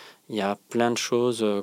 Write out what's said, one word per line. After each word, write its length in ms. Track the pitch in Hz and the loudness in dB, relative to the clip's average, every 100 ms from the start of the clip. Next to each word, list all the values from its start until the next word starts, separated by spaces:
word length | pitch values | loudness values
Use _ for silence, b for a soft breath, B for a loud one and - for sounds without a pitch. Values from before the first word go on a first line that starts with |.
| B B - | B B -8
il 80 | 110 | -4
y 60 | |
a 160 | 98 101 - | -2 -4 -4
plein 220 | 117 117 | 0 2
de 80 | 117 | 0
choses, 440 | - 120 123 113 | 0 0 2 2
euh, 200 | 107 101 | 0 0